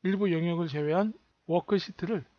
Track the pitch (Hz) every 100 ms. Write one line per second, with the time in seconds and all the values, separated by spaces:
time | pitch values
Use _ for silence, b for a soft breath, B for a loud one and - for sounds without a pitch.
0 | 185 196 202 165 170 170 165 143 147 170
1 | 214 - _ _ - 170 - 202 - -
2 | 175 214 -